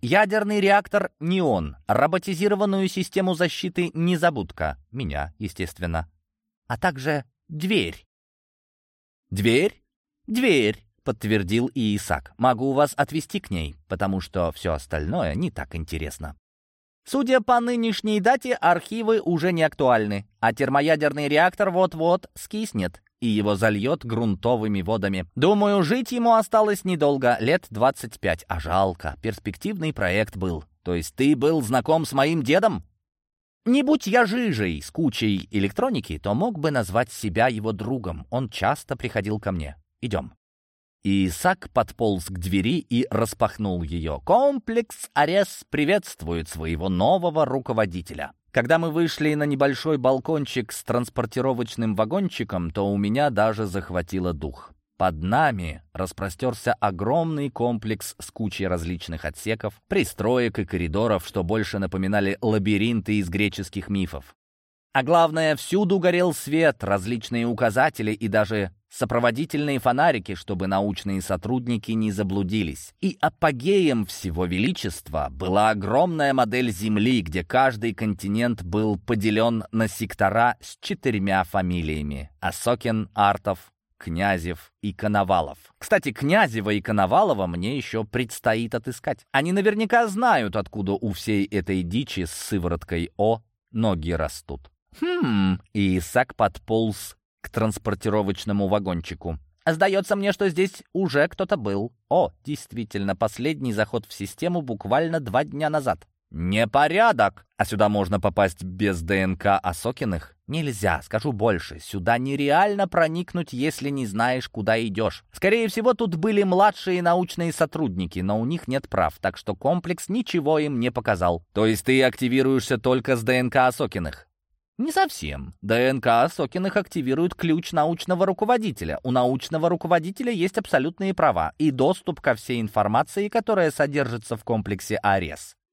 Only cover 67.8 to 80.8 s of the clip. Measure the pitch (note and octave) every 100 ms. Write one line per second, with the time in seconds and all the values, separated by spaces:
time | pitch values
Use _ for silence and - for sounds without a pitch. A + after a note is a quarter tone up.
67.8 | D3+ - G#2+ G#2+ A2+ G#2+ G2+ G#2+ F#2+ -
68.8 | _ - B2+ A#2 A#2+ A#2 D#3+ D3+ D3 C3+
69.8 | B2+ B2 E3 C3 F2+ F#2 - F#2+ F#2+ G2
70.8 | G#2 G2 G2+ F#2+ - F#2 - B2+ B2 A#2
71.8 | A2 A2+ A2 G2 G2+ G2 F#2 G#2+ F2 C#2
72.8 | - _ F#3+ - D#3 - D#3+ C3 C#3 G3+
73.8 | E3 B2 G2 - F#2+ D#2+ F2+ F2 A#2 F#3
74.8 | G2+ - - D#2 C#2+ C#2+ F#2 G2 G#2+ G#2
75.8 | G2 B2 F3+ D#3+ C#3 C3 A#2+ B2 B2 F#2
76.8 | G#2+ G#2+ A2 B2+ E2 F2 E2 B2 C3+ A2+
77.8 | A#2 G2+ A2 G2+ G2 G#2 A#2+ A2+ F2 G2+
78.8 | A2 G2 - A#2 G#2 G#2+ A#2 A2+ - A2
79.8 | A2+ - G#2+ - G2 G2+ A#2+ - - -